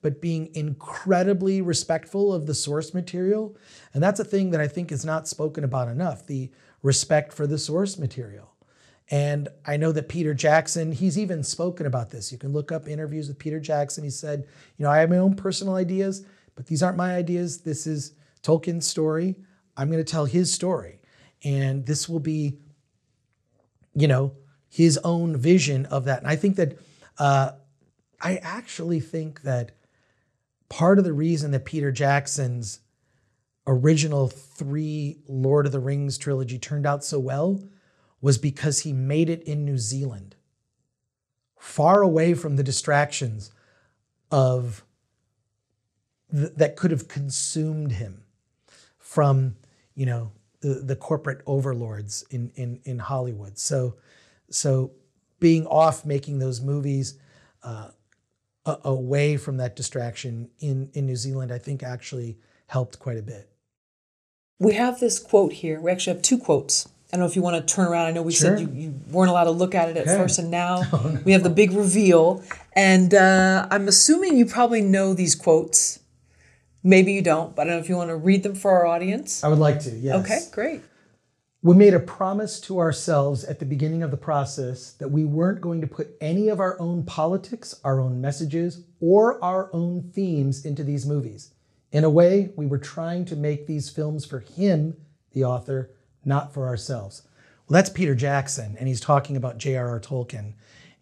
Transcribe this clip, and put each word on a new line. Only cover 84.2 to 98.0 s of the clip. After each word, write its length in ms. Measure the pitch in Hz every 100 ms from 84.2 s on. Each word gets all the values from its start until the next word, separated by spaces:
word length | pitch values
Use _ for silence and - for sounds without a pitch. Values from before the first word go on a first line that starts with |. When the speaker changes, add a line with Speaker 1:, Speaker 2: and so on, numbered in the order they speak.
| - 147 135 - 123 131 -
Speaker 1:
that 180 | - 139
we 140 | 147
weren't 360 | 151 151 180 185
going 200 | 175 165
to 60 | 156
put 280 | - 147 -
any 280 | 156 185 214
of 120 | 196
our 180 | 185 180
own 240 | 170 175
politics, 760 | 170 - 160 190 - 233 - -
our 160 | 143 135
own 200 | 127 127
messages, 600 | 139 143 156 165 175 175 - _
or 420 | 170 202 226 240
our 280 | 180 185 190
own 380 | 170 170 175 175
themes 520 | 196 190 151 135 131
into 200 | 156 143
these 220 | 143 143 135
movies. 440 | 147 117 101 - _ _ _ _
In 120 | 151
a 80 | 156
way, 400 | 156 175 202 190 -
we 100 | 147
were 100 | 139
trying 480 | - - 165 175 180
to 100 | 151
make 300 | 151 147 147
these 220 | 151 -
films 360 | - 151 151 -
for 140 | 135
him, 560 | - 170 196 156 160 - - _ _
the 140 | 135
author, 480 | 127 123 - 135 127 _ _ _
not 300 | 139 139 143
for 140 | 143 127
ourselves." 560 | 120 - 120 98 - _ _ _ _ -
Well, 80 |
that's 140 | 170 185
Peter 260 | 160